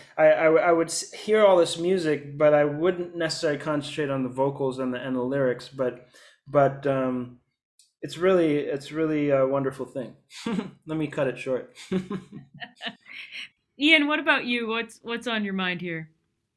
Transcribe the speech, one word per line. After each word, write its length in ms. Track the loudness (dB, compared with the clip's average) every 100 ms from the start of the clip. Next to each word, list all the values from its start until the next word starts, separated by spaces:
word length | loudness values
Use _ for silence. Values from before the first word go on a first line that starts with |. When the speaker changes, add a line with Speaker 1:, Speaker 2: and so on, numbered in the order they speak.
| -10 4
Speaker 1:
I, 80 | 4
I, 180 | 6 6
I 240 | 4 4
would 140 | 4 2
s-, 220 | -4 -8
hear 320 | -10 0 6 8
all 120 | 6
this 200 | 4 0
music, 600 | 0 0 0 -2 -4 2
but 160 | 4
I 120 | 6 4
wouldn't 500 | 2 0 -2 -6 -4
necessarily 440 | -4 -2 -2 -2
concentrate 500 | -2 -4 -4 -4 -2
on 140 | -2
the 60 | -4
vocals 500 | 0 -2 0 -4 -2
and 140 | -4
the, 60 | -4
and 160 | -4 -4
the 60 |
lyrics, 480 | -2 0 0 -2 -6
but, 400 | -4 -4 -4 -16 -20 -20 _ -2
but, 380 | 4 4 2 -2
um, 520 | 0 0 -4 -8 -14 _ _ _ _ _ _
it's 160 | -14 0
really, 400 | 2 4 4 2
it's 340 | -2 -6 -6
really 400 | -4 -2 0 2
a 140 | 2 2
wonderful 380 | 2 -2 -4 -10
thing. 300 | -10 -12 -14 _
<laughs> 140 | -12 -6 -6 -6 -10 -8
Let 120 | -4
me 100 | -4
cut 200 | -2 -2
it 100 | -4
short. 360 | -4 -6 -6 -16 -6
<laughs> 1900 | -4 -4 -10 -12 -20 -20 -20 -20 _ -14 -14 -20 -20 -16 -16 -18 _ _ -2
Speaker 2:
Ian, 280 | 2 4 2
what 120 | -2
about 260 | 0 0 0
you? 220 | -4 -4
What's, 320 | -6 -6 -12
what's 240 | -10 -8 -6
on 160 | -4
your 100 | -4
mind 280 | -2 -2 -2
here? 300 | -6 -8 -10 _ _ _ _